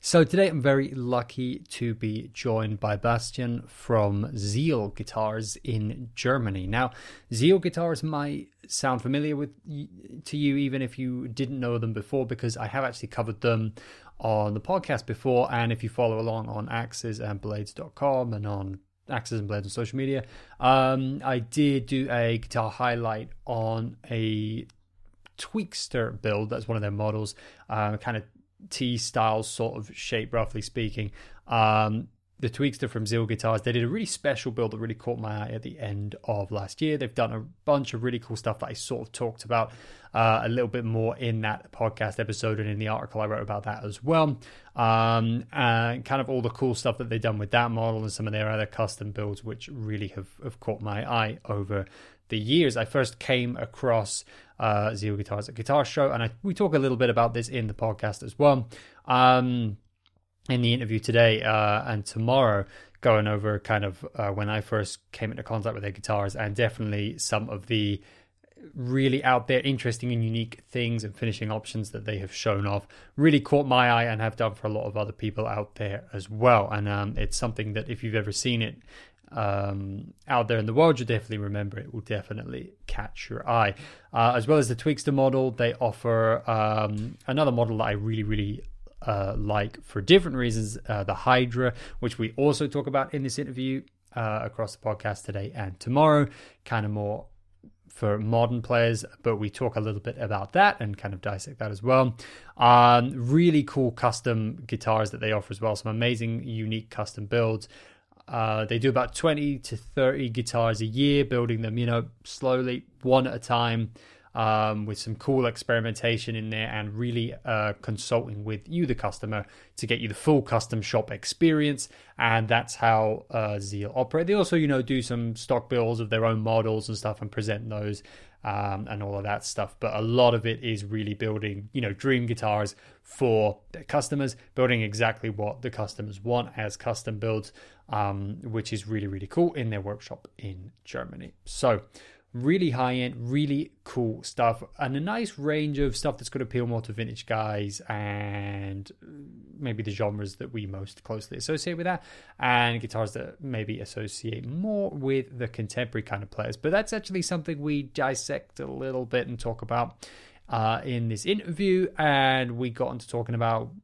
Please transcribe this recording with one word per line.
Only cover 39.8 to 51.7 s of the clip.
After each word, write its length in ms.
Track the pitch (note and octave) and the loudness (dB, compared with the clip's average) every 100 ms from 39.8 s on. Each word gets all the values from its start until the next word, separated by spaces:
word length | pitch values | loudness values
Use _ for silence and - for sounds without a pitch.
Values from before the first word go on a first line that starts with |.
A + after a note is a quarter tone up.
| - - - | -20 -20 -6
uh, 280 | - A2+ A2 | 2 4 4
a 40 | A2+ | 2
little 200 | A#2+ A#2+ | 0 0
bit 160 | B2 | -2
more 320 | A2+ A2+ A2+ - | -2 0 0 -2
in 240 | A#2+ A2+ | -2 -2
that 320 | G#2+ G#2+ - | -2 -4 -8
podcast 480 | - A2+ A#2 G#2+ F#2+ | -2 -2 0 -4 -2
episode 400 | A2+ G#2 A2+ G#2+ | -4 -2 -2 -2
and 80 | G#2+ | -2
in 100 | G#2 | -2
the 80 | G#2+ | -2
article 340 | A2 - G#2+ | -4 -4 -4
I 60 | G#2+ | -2
wrote 160 | G#2+ | -2
about 220 | G#2+ G#2 | -4 -4
that 200 | G#2+ G#2+ | -4 -6
as 160 | G#2+ G2+ | -8 -6
well. 380 | C3 E3 D#3 B2 - - - - | 2 4 4 0 -8 -20 -16 0
Um, 680 | A#2 A2+ A2+ A2+ A2+ A#2 A#2+ | 4 6 6 4 2 0 -4
and 520 | D3 B2 A2+ A#2 B2 | 0 2 4 2 -2
kind 160 | A#2 C3+ | -2 -2
of 100 | C3 | 0
all 100 | C3 | 0
the 100 | A#2 | -2
cool 260 | - C3 A2+ | 0 -2 0
stuff 220 | C3 A2+ | -2 -2
that 100 | A#2+ | -2
they've 120 | A2+ | -2
done 180 | A2+ G#2+ | 0 -2
with 120 | G#2 | 2
that 220 | A#2+ A#2+ | 2 4
model 300 | A2+ A2+ A2 | 0 0 -2
and 100 | G#2+ | -4
some 160 | - A2 | -4 -4
of 40 | |
their 160 | G#2+ G#2+ | -2 -2
other 180 | A2 G#2+ | 0 -2
custom 440 | - G#2+ - G#2 | -2 -4 -4 -8
builds, 320 | G2+ G#2 G2+ | -6 -6 -6
which 260 | A2+ A2 - | -10 -12 -12
really 360 | C#3+ G#2+ G#2+ G2+ | -10 -6 -4 -6
have, 200 | - F#2+ - | -8 -12 -12
have 160 | C3 - | -14 -8
caught 200 | - G#2+ | -6 -6
my 240 | G#2 G#2 - | -4 -6 -2
eye 300 | A#2 A2 A2+ - | 0 0 -4 -6
over 400 | G2+ G2 | -4 -2